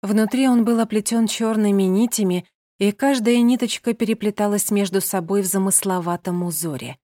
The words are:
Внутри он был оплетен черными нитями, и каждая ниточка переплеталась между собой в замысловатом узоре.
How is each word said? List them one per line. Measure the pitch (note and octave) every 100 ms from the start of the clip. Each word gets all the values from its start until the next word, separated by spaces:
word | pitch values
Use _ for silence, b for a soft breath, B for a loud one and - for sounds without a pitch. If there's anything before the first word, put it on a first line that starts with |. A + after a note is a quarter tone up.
Внутри | G3+ G#3 A3 B3+ C4+
он | A#3+
был | A3+ A#3
оплетен | A3+ G#3+ G#3 A#3 A3
черными | - A3+ A3 G#3 G3
нитями, | F#3+ F#3 A#3+ - G3 F3+ - _ _ _
и | G3+
каждая | G3+ C#4 C#4 A3 A#3+
ниточка | A#3+ B3 A#3+ - -
переплеталась | A#3 G#3+ A3+ G#3 G3+ G#3 G#3 -
между | G3+ G3 F#3+
собой | F#3 G3 E3+ G3+
в | F#3+
замысловатом | G3 F#3+ F#3+ G3+ F#3 E3+ F3 - F3
узоре. | F3 D#3 E3+ C3+ A#2 C3